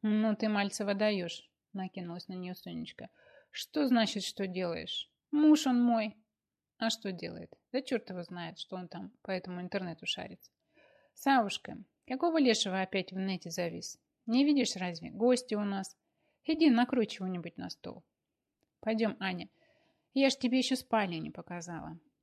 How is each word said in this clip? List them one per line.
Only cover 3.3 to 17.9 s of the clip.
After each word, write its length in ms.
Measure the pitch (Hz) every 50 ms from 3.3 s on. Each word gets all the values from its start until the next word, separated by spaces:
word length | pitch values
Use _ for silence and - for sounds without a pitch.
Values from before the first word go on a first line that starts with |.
| - - _ _
"Что 360 | _ - - _ - 302 294
значит, 380 | 262 254 233 220 208 - 202 190
что 220 | - - - 202
делаешь? 640 | 190 180 185 185 170 165 165 160 165 - - - _ _ _ _ _
Муж 360 | - 294 302 302 302 302 -
он 140 | 269 254 240
мой!" 360 | 240 240 233 226 214 220 - _ _ _ _ _ _ _ _ _ _ _ _ _
"А 120 | 226 226
что 220 | 220 - - 202 185
делает? 400 | 170 175 170 170 170 175 - - _ _ _ -
Да 80 | 262
черт 300 | 262 - 269 220 - -
его 140 | 180 180 175
знает, 340 | - 180 175 170 165 175 -
что 180 | - _ 185
он 120 | 185 180 170
там 240 | - 175 190 196 _ _ _
по 80 | -
этому 300 | 190 185 180 - 180 180
интернету 460 | 180 180 - 196 185 175 165 - -
шарится. 440 | - - - - - - - _ - _ _ _ _ _ _ _ _ _ _ _ _ _
Савушка, 640 | - - 269 277 262 220 202 - - _ - - - 196 _ _ _ _
какого 320 | - 254 262 - 339 320 330
лешего 420 | 285 254 220 214 - 196 185 190
опять 320 | 190 190 - 196 185 185 185
в 60 | 190
нете 320 | 196 190 190 175 - 175
завис? 480 | 165 - 175 170 165 170 - - - _ _ _ _ _ _
Не 180 | - 226 254 285
видишь 320 | 294 294 285 240 - -
разве? 340 | 180 185 180 170 165 165 165
Гости 440 | - 185 220 247 254 247 247 - 214
у 100 | 208 208
нас. 320 | 202 196 196 190 - - _ _ _ _ _ _ _ _ _ _
Иди, 240 | - 320 311 330 302
накрой 360 | 240 226 247 247 - 247 220
чего-нибудь 500 | 202 - - 190 190 185 175 165 175 _
на 140 | - - 170
стол. 340 | - _ - 170